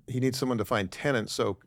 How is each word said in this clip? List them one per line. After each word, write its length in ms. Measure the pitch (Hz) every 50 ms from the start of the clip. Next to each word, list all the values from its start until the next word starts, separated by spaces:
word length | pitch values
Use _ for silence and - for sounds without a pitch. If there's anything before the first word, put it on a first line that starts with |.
| -
he 140 | - 127 127
needs 180 | 127 131 131 131
someone 200 | 139 127 123 110
to 60 | 101
find 280 | - 123 107 98 92
tenants. 400 | - - - 147 135 113 104 -
So 240 | - - 117 101 98 - _